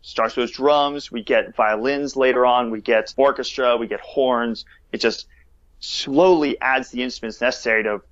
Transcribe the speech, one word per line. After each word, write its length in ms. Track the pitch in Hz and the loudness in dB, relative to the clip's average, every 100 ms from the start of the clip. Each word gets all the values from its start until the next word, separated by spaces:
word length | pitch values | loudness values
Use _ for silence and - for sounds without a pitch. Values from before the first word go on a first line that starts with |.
starts 340 | - - 113 120 | -10 -2 -2 0
with 160 | 120 | -4
drums, 580 | - 139 147 143 143 - | 0 2 2 2 -4 -10
we 100 | 120 | -12
get 360 | 104 120 95 - | 0 0 0 0
violins 580 | 110 107 123 143 143 | 0 2 -2 -2 -4
later 320 | 135 131 123 123 | 0 2 4 4
on, 240 | 123 120 | 4 0
we 100 | 110 | -4
get 320 | 104 113 107 - | 0 0 0 2
orchestra, 600 | 135 131 127 - 127 120 | 2 2 -6 -2 0 0
we 120 | 117 | -2
get 100 | 101 | -8
horns. 640 | - - 127 120 117 110 - _ _ | -6 -2 0 2 -2 -6 -12 _ _
It 60 | 117 | -2
just 280 | 113 107 - _ _ _ _ _ | 0 -2 -12 _ _ _ _ _
slowly 800 | - - - 139 185 175 143 117 | -12 -10 -2 4 6 6 2 -2
adds 300 | 131 131 127 | 0 -2 -2
the 120 | 123 | -8
instruments 380 | 127 - 113 107 | -8 -6 -10 -2
necessary 420 | 123 123 120 110 | -2 -2 0 0
to 180 | 107 104 _ | 0 -4 _